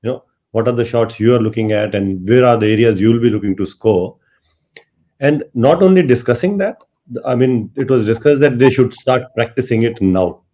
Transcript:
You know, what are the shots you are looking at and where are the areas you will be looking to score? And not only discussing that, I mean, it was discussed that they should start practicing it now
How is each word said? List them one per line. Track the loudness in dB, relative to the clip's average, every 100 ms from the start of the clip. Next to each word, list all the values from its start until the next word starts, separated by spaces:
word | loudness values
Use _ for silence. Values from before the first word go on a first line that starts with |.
You | -8
know, | -8 _ _ _
what | -4 -2
are |
the | -2 -2
shots | -2 -2 0
you | 2 2
are |
looking | 0 -2 -2
at | -2 -2
and | -4 -4 -6 2
where | 4 4
are | 2
the | 2
areas | 2 2 2
you | 0
will | 2
be | 0
looking | -2 -4 -6
to | -6
score? | -4 0 0 -2 -12 _ _ _ _ _ -20 _ _ _ _
And | -2 -2 -4 0
not | 2 4
only | 4 4
discussing | 4 0 0 -2 -2 -4
that, | -6 -8 _ _ _ -10 -4
I | 0
mean, | 0 0 -4 -8
it | -2
was | 0 0
discussed | 0 0 2
that | 2 4
they | 2
should | 4 0
start | -2 -2 -2 -4 -6
practicing | -4 -4 -4 -2
it | -2 -2
now | -2 0 -2 -4 _